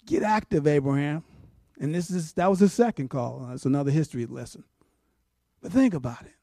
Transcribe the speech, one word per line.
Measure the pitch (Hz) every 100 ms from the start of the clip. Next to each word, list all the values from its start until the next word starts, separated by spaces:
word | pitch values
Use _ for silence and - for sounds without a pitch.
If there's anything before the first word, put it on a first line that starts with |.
Get | - 175
active, | 214 214 - 170 147
Abraham. | 147 135 139 147 156 - - - _ _ -
And | 139
this | 165 170
is, | 180 156
that | - 180
was | 190
the | 202
second | - 233 - 131
call. | 139 120 127 123
That's | 127
another | 135 139 139
history | 147 151 131 120
lesson. | 127 120 - - _ _ _ _ _ _ _ _ _
But | -
think | 214 262
about | 165 123 120
it. | - _